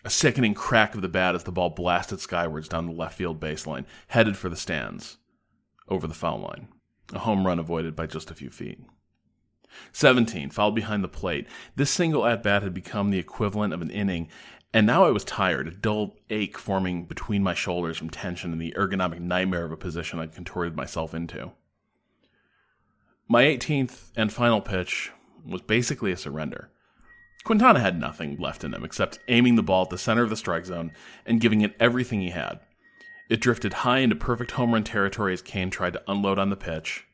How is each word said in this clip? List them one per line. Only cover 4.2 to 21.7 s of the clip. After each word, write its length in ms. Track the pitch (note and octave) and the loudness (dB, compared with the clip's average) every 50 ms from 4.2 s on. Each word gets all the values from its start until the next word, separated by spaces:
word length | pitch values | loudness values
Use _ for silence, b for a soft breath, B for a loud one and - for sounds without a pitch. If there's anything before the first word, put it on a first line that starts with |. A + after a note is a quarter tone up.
| A2+ A2 G2 | 4 4 2
for 120 | - - F2+ | -2 -6 -6
the 80 | E2 | -6
stands, 640 | - - - F2 D2 A#1 G1+ G1+ - - - - _ _ _ _ _ _ _ _ _ _ _ _ _ _ - | -6 -6 -4 -4 -6 -6 -8 -10 -12 -16 -16 -20 _ _ _ _ _ _ _ _ _ _ _ _ _ _ -4
over 200 | F#2+ F2+ - D#2+ | -4 -4 -4 -6
the 60 | D#2 | -8
foul 260 | - - E2 - A1 | -4 -4 -4 -4 -4
line. 280 | G1+ G1+ G1+ - - - - _ _ _ _ _ _ - | -8 -10 -12 -14 -16 -20 -20 _ _ _ _ _ _ -12
A 80 | - F#2+ | -10 -4
home 260 | - A2+ G#2 G2 F#2+ | -2 0 2 2 2
run 140 | F#2 F2 E2+ | 2 0 0
avoided 340 | D#2+ D#2+ E2+ D#2+ E2 D#2+ D#2 | -2 -2 -4 -4 -4 -4 -6
by 120 | D#2+ E2 | -6 -8
just 260 | D#2 - D#2 - - | -6 -6 -10 -10 -12
a 20 | - | -14
few 160 | - C#2 B1+ | -14 -14 -16
feet. 300 | - - - G#1 - - - - _ _ _ _ _ _ _ _ _ _ _ _ _ _ B B B B B B | -12 -12 -12 -12 -12 -14 -20 -20 _ _ _ _ _ _ _ _ _ _ _ _ _ _ B B B B B B
Seventeen, 580 | B - - C3+ B2+ B2 A#2 A2+ - F2 C#2+ C#2 | B 4 6 6 8 8 4 2 0 -6 -8 -6
fouled 240 | - - G#2 G#2+ G#2+ | 0 2 2 2 2
behind 300 | A2+ G2 G#2+ G#2+ G2+ F#2 | 0 -2 -2 -2 -2 -2
the 40 | F2 | -4
plate. 380 | - - - F2+ D#2+ C#2+ - B B B B B B | -6 -6 -4 -2 -2 -4 -6 B B B B B B
This 140 | A#2+ C#3+ - | -2 0 0
single 360 | - - F3 E3 D#3 B2+ G#2 | 2 2 2 2 2 2 2
at-bat 380 | A#2+ A#2 G#2+ - G#2+ G2+ G2+ G2 | 2 2 2 2 2 2 2 0
had 100 | G2 F2+ | -2 -6
become 360 | F#2 - - - G#2+ G2 G2+ | -6 -10 -6 -4 0 0 2
the 100 | G2 F#2 | 2 0
equivalent 520 | E2+ - - - A2+ G2+ G2 G#2+ G#2+ G2+ | -2 -4 -4 -2 -2 -2 0 -2 -2 -2
of 80 | D#2+ F2 | -2 -4
an 100 | E2+ E2 | -6 -6
inning, 380 | - G#2 G2+ G2 F2+ E2 E2 D#2+ B B B B B B B _ - | -4 -2 0 0 0 -2 -4 -8 B B B B B B B _ 2
and 140 | A2 G#2 A2 | 4 4 6
now 160 | C3 E3+ F#3+ | 6 6 6
I 60 | D#3+ | 6
was 120 | B2+ G2+ | 4 2
tired, 460 | - - - - G2 F#2 E2 C2 C#2 E2 | -2 -4 -2 0 0 2 2 0 -4 -6
a 20 | |
dull 460 | E2 - - A2 G#2+ G#2+ G#2 G2+ - _ _ - | -8 -4 -2 -2 0 0 -2 -4 -6 _ _ -6
ache 280 | G#2+ G#2+ G#2 F#2+ - - | -4 -2 -2 -4 -6 -10
forming 460 | - - G2 F#2+ F#2+ F#2 F2+ F2 F2 | -4 -2 0 0 0 0 -2 -4 -6
between 400 | - - - - - G#2 G2+ G2 | -8 -10 -10 -4 0 0 2 2
my 100 | F#2 E2+ | 2 0
shoulders 420 | - - G2 F2 F2 F2 E2 D#2+ | -2 -2 -2 -2 -2 -2 -4 -4
from 140 | - D#2+ E2 | -6 -8 -10
tension 400 | - - - F#2+ F2+ F2+ - F2 | -10 -8 -8 -8 -8 -6 -6 -6
and 100 | E2 E2 | -4 -4
the 140 | E2 E2 - | -6 -6 -2
ergonomic 440 | - G2+ F#2 G2 F#2+ F#2 F2 E2+ E2+ | -2 -2 0 0 0 0 -2 -2 -6
nightmare 440 | F2 F2 F2+ F2+ F#2 F#2+ F#2 F2 E2+ | -4 -2 0 0 2 0 0 -2 -4
of 60 | D#2+ | -6
a 60 | D#2+ | -8
position 420 | - - F2+ D#2 E2+ D#2+ - - E2+ | -8 -8 -8 -6 -6 -8 -6 -8 -8
I'd 160 | D#2+ D#2 - | -8 -10 -12
contorted 400 | - E2+ - - F2+ F2 E2+ D#2 | -14 -16 -10 -6 -4 -4 -4 -4
myself 400 | D2 C2 - - E2+ E2 D#2+ - | -8 -8 -6 -6 -8 -8 -6 -6
into. 380 | E2 E2+ E2+ - G#1 C2 F2 - _ _ _ | -8 -8 -8 -8 -12 -12 -12 -16 _ _ _